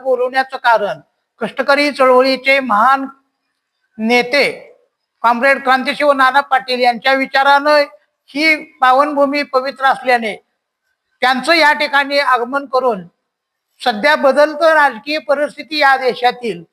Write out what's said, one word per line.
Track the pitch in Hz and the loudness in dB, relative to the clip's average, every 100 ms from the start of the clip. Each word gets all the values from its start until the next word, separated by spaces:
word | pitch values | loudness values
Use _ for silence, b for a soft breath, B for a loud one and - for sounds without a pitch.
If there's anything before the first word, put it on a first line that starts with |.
बोलवण्याचं | 262 247 247 262 262 262 | -4 -2 -2 -4 -6 -4
कारण, | 240 220 196 151 _ _ _ - | 0 0 0 -8 _ _ _ -10
कष्टकरी | 214 - 254 277 294 | -8 -6 -2 0 0
चळवळीचे | 254 262 254 269 254 269 277 | 2 4 4 2 0 0 0
महान | 254 208 247 269 269 - _ _ _ _ _ _ _ - | 0 0 2 0 -4 -14 _ _ _ _ _ _ _ -6
नेते | 220 240 240 285 180 - - _ _ _ _ _ | 0 2 2 0 -2 -4 -18 _ _ _ _ _
कॉम्रेड | 226 240 269 269 | -2 0 0 0
क्रांतिशिव | 269 262 254 277 294 | 0 0 0 -2 0
नाना | 269 262 269 | 2 2 2
पाटील | 277 262 254 247 | 0 -4 -2 0
यांच्या | 247 233 269 | 0 0 -2
विचारानं | 269 269 269 269 285 294 294 285 - _ _ _ | 0 0 0 4 2 4 2 0 -6 _ _ _
ही | 277 320 302 | -2 0 0
पावनभूमी | - - 254 262 294 277 277 294 | -4 0 2 4 2 0 0 -2
पवित्र | 285 254 269 269 | -2 -4 -4 -2
असल्याने | 269 - 254 240 220 180 _ _ _ _ _ _ _ - | -2 0 0 -2 -2 -10 _ _ _ _ _ _ _ -4
त्यांचं | 254 254 262 | -2 -2 0
या | 330 294 | 2 2
ठिकाणी | 294 294 277 277 285 | 2 0 -2 0 -2
आगमन | 269 247 240 277 277 | 0 -2 -2 -8 -4
करून | 254 254 196 170 _ _ _ _ _ _ _ | -2 -2 -4 -10 _ _ _ _ _ _ _
सध्या | 254 208 294 294 | -6 -2 0 2
बदलतं | 262 262 302 294 330 | 2 2 0 2 0
राजकीय | 311 277 220 285 302 | 2 2 -2 -8 -8
परिस्थिती | - 277 285 - 277 302 | -2 -2 -2 -8 -10 0
या | 277 269 | 2 2
देशातील | 254 - 240 247 240 175 160 | 0 0 -2 -2 -8 -10 -14